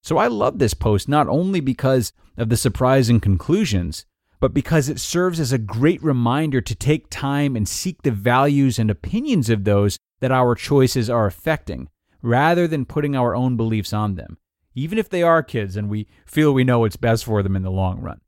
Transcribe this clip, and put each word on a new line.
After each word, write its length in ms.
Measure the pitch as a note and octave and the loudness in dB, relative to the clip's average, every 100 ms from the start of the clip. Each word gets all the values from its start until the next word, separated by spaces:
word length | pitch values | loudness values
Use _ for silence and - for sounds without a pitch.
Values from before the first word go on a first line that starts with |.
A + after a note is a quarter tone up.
So 140 | - D#3+ | -2 0
I 100 | A#3+ | 0
love 320 | A3 - - | 0 -2 0
this 140 | G#2+ | 0
post 360 | - A2+ G2+ - | 0 0 0 2
not 180 | D3 G2 | 0 2
only 340 | C3+ F#3 F#3 | 0 0 -2
because 520 | C3+ B2 C3 C3 A2 _ _ - | -2 -2 2 2 0 _ _ -6
of 120 | A2+ | -2
the 80 | A2+ | 0
surprising 640 | B2 - B2+ C3+ A#2+ A#2 | 0 0 2 4 4 4
conclusions, 840 | G#2 F2+ - F#3 F3 G2+ F2 - - _ _ _ | 4 0 2 0 2 0 -2 -8 -16 _ _ _
but 140 | C3 | 0
because 340 | C#3 - D#3 C#3 | 0 2 0 0
it 120 | - | -6
serves 400 | - E3+ F#3 E3 | -4 0 0 -2
as 120 | C3 | -2
a 60 | B2+ | -2
great 460 | G2+ A2 D3 E3+ | -2 2 2 2
reminder 580 | D3+ B2+ A#2 C#3 D#3 C3+ | 0 0 0 0 0 -2
to 140 | - | -2
take 340 | - C#3+ D3+ _ | -4 0 0 _
time 460 | - C#3 C#3+ C#3+ | -8 -4 -2 -2
and 120 | A#2+ G2+ | -2 -4
seek 360 | - - - | -4 -8 -4
the 80 | C#3 | -4
values 680 | G#2 A2+ B2 C#3+ C#3+ C3+ A#2+ | -2 0 2 2 2 2 2
and 140 | A2 | -2
opinions 580 | G2+ F2 G#3+ D4 G#3 A2+ | -2 -4 -4 0 0 0
of 140 | A2 | 0
those 340 | G2 G2+ G2+ - _ _ | 2 2 2 -2 _ _
that 120 | C3 | -2
our 220 | C3 B2+ | 2 2
choices 560 | A#2 - C#3+ C3 C3 A2 | 0 0 2 4 2 -2
are 160 | A#2+ | 0
affecting, 640 | G#2 - - D#3 - C2+ C2 _ _ _ | 0 -2 -6 -4 -6 -12 -14 _ _ _
rather 460 | A#2 B2 D#3 F3 F3 | 0 2 2 2 0
than 180 | D#3 | -2
putting 300 | B2 D#3 D3 | -4 -4 -2
our 180 | C#3 A#2+ | 0 0
own 220 | A2 B2+ A#2+ | 0 -2 0
beliefs 360 | A2+ A2 G2+ | 0 -2 -2
on 220 | G#2+ G#2+ | -4 -2
them, 220 | F2+ - - _ _ _ | -4 -10 -18 _ _ _
even 240 | B2 D#3 A3 | -8 -4 -4
if 100 | G#3+ | -2
they 140 | F3+ | 0
are 180 | E3+ E3 | 2 2
kids 340 | - B2 G2+ | 0 -6 -4
and 140 | G2 G#2 | -6 -4
we 180 | G#2+ G#2 _ | -6 -8 _
feel 280 | _ D3 D3+ | _ 2 4
we 100 | C3+ | 4
know 160 | B2+ A#2+ | 4 2
what's 180 | A2+ - | 0 0
best 280 | A#2 A2+ | 0 0
for 160 | - G#2+ | 0 -2
them 140 | G2 | 0
in 80 | F#2+ | -2
the 80 | F#2+ | -2
long 280 | F#2+ F#2+ F#2+ | -2 -2 -4
run. 220 | - - | -10 -14